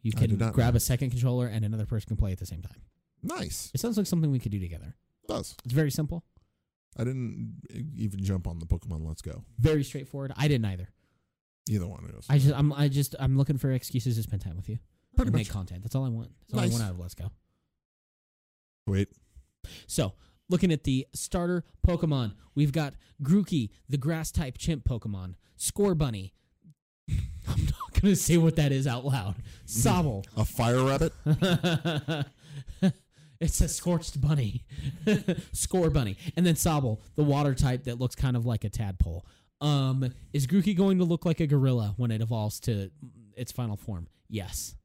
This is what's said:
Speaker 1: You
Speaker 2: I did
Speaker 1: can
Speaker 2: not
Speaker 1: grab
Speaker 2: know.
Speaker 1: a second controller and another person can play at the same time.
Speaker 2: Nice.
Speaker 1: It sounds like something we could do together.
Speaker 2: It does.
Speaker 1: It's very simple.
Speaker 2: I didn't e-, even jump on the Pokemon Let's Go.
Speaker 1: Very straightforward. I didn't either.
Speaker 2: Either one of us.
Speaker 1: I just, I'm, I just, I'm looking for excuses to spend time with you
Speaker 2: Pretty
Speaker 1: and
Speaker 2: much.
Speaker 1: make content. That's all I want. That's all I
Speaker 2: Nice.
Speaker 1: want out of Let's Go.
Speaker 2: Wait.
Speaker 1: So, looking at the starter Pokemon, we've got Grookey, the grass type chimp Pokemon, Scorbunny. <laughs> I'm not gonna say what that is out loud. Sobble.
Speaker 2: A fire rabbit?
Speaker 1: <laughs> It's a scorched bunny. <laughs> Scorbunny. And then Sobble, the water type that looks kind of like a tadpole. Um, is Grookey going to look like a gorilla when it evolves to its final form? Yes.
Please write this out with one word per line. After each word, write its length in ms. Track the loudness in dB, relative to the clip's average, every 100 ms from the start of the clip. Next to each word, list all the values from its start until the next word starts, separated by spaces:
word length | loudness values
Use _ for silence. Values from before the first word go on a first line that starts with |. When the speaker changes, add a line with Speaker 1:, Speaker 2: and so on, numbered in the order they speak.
Speaker 1:
You 80 | -2 2
Speaker 2:
I 40 |
did 80 | 2
Speaker 1:
can 80 | 2
Speaker 2:
not 140 | 2
Speaker 1:
grab 200 | 4 4
Speaker 2:
know. 40 | 4
Speaker 1:
a 20 |
second 300 | 2 0 0
controller 360 | 0 0 0 -2
and 180 | -2
another 220 | -2 -2 -2
person 220 | -4 -4
can 80 | -2
play 160 | 0
at 60 | -2
the 60 | -8
same 160 | -10
time. 180 | -12 -16 -20 _ _ _
Speaker 2:
Nice. 480 | -8 -6 -6 -8 -6
Speaker 1:
It 60 | -4
sounds 160 | -2 0
like 100 | 0
something 240 | 2 2
we 80 | 0
could 100 | -2
do 80 | -6
together. 380 | -6 -10 -14 -18 _ _
Speaker 2:
It 60 | -8
does. 260 | -8 -8 -12
Speaker 1:
It's 80 | 0
very 180 | 2 2
simple. 320 | 0 -4 -6 _ _ _ _ _ _ _ -6
Speaker 2:
I 60 |
didn't 560 | -4 -4 -6 -6 -10 -12 -14
e-, 120 | -12 -10 -6
even 280 | -6 -2
jump 240 | -2 -2 -4
on 100 | -8
the 80 | -4
Pokemon 400 | -4 -2 -6 -6
Let's 160 | -8
Go. 220 | -10 -14 -14 2
Speaker 1:
Very 240 | 4 4
straightforward. 480 | 0 -8 -12 -10 -10 -2
I 120 | 2
didn't 160 | 2
either. 240 | 0 -4 -10 _ _ _ _ _ _ _ -4
Speaker 2:
Either 200 | -2 -2
one 180 | -10
of 100 | -14
us. 120 | -16 2
Speaker 1:
I 80 | 4
just, 180 | 4
I'm, 200 | 4 0
I 140 | 2 0
just, 260 | 2 -2 -2
I'm 200 | 0 2
looking 180 | 2 0
for 160 | 0
excuses 440 | -2 -2 -2 0 -2
to 60 |
spend 200 | -2 -6
time 120 | -6
with 140 | -10 -8
you 100 | -10 _ _ _ 0
Speaker 2:
Pretty 120 | 2
Speaker 1:
and 40 |
Speaker 2:
much. 120 | 0 0
Speaker 1:
make 20 |
content. 340 | -6 -8 -10
That's 120 | -4
all 100 | -2
I 60 | -2
want. 180 | -4 -8 -18 _
That's 20 |
all 80 | 0
I 40 |
Speaker 2:
Nice. 80 | 0
Speaker 1:
want 120 | 0
out 60 | -2
of 80 | -6
Let's 140 | -10
Go. 160 | -10 -12 -12 _ _ _ _ _ _ _ _ _ _ _ _ _ _ -2
Speaker 2:
Wait. 220 | 0 0 -6 _ -20 _ _ -18 -18 -6
Speaker 1:
So, 260 | -2 -2 -4 _ _ 0
looking 200 | 2 4
at 140 | 2
the 220 | 2 0 -2
starter 500 | -12 -4 -2 0 -2 -4 0 2
Pokemon, 480 | 2 2 0 -2 -6 -6
we've 160 | 0 2
got 220 | 2 -2 -6 _ -8
Grookey, 480 | 2 4 4 0 -2 -8 -4
the 80 | -2
grass 340 | 0 -2 -2
type 280 | -4 -4 -4
chimp 260 | -2 0
Pokemon, 520 | 0 -2 -4 -6 -8 -12 _ _
Scorbunny. 720 | -6 2 2 4 0 -2 -10 _ _ _ -20
<laughs> 400 | _ _ _ -4
I'm 560 | -4 -4 -8 -4 0
not 340 | 0 -2 0 4
gonna 120 | 6 4
say 200 | 6 6
what 200 | 6 6
that 140 | 4
is 160 | 4 0
out 200 | 0 0
loud. 300 | 0 0 -6 -10 -16 -6
Sobble. 600 | 2 4 4 2 -2 -6 -2
Speaker 2:
A 80 |
fire 400 | -2 2 2 4
rabbit? 300 | 4 2 0 -2
Speaker 1:
<laughs> 1000 | 0 2 4 2 2 0 0 -2 -2 -4 -4 _ -18 -16 -14 0 0 0 _ _ -20 -4
It's 200 | -4 2
a 80 | 0
scorched 520 | 0 0 0 -2 -2
bunny. 440 | 0 2 0 -4 -8 -8
<laughs> 200 | -8 -4 0
Scorbunny. 1120 | 2 2 -4 -4 -6 -2 2 4 2 0 -4 -6 2
And 100 | 2
then 80 |
Sobble, 460 | 4 2 2 0 -4 -6 0
the 80 |
water 300 | 2 4 2
type 300 | 2 2 2
that 140 | -4 -4
looks 140 | -4
kind 220 | 0 0 0
of 100 | 0
like 180 | -2
a 60 | -4
tadpole. 560 | -4 -4 -2 -2 -2 -12 _ _ _
Um, 540 | 0 2 2 0 -2 -6 -6
is 140 | -2 2
Grookey 280 | 4 4 4
going 220 | 4 4
to 60 |
look 220 | 2 2 0
like 140 | 0
a 60 | 2
gorilla 480 | 4 4 2 0 -2
when 120 | -2
it 120 | 0
evolves 380 | -2 -2 -2 -2
to 300 | -2 -2 -4 _ -20 -20 -20 -12
its 140 | -10
final 240 | -6 -4 -4
form? 300 | -6 -8 -10 _ _
Yes. 480 | -8 -6 -8 -10 -14